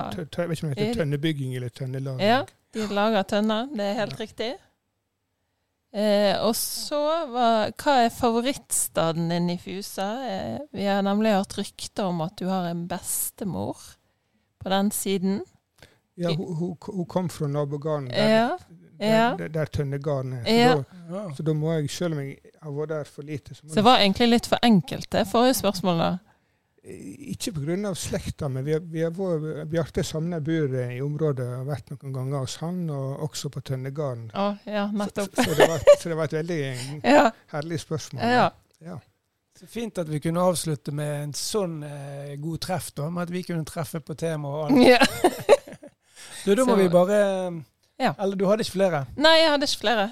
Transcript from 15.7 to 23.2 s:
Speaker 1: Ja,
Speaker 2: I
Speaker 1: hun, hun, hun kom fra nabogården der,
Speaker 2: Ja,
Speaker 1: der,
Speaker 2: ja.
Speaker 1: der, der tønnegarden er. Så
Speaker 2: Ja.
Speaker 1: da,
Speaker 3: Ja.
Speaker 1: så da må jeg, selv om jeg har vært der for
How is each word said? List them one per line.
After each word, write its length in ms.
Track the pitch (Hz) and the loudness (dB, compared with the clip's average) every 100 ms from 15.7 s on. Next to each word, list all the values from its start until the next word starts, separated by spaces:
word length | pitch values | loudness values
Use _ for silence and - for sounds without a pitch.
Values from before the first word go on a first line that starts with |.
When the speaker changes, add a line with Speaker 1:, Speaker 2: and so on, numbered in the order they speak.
| _ - _ _ - | _ -20 _ _ -6
Speaker 1:
Ja, 140 | 170 | -4
Speaker 2:
I 40 | 165 | -2
Speaker 1:
hun, 200 | 190 160 | -4 -4
hun, 220 | 180 180 | -6 -6
hun 260 | - 190 170 | -10 -8 -4
kom 220 | 180 180 | -2 -4
fra 180 | - 147 | -4 -4
nabogården 600 | 147 143 147 156 151 131 | -2 -4 -4 -4 -4 -4
der, 220 | - 220 | 0 4
Speaker 2:
Ja, 180 | 220 240 370 - - - 156 | 4 2 -2 -10 -20 -20 -4
Speaker 1:
der, 60 | 208 | 2
Speaker 2:
ja. 200 | 220 233 - | 4 4 0
Speaker 1:
der, 100 | 160 | -4
der 160 | 156 151 | -4 -2
tønnegarden 680 | - 139 139 151 139 131 | -2 -2 -4 -2 -2 -4
er. 100 | 127 147 | -4 2
Så 100 | 233 | 4
Speaker 2:
Ja. 180 | 240 185 | 6 4
Speaker 1:
da, 80 | 127 180 170 | 0 -12 -12
Speaker 3:
Ja. 180 | 185 202 135 | -10 -8 -4
Speaker 1:
så 80 | |
da 100 | 156 | -2
må 200 | 156 156 | 0 0
jeg, 160 | 165 143 | 0 -2
selv 240 | - 175 | -2 -2
om 60 | 151 | -2
jeg 180 | 139 - - _ | -6 -12 -20 _
har 100 | 156 | -10
vært 180 | 143 156 | -6 -4
der 140 | 156 | -6
for 200 | 143 - | -8 -14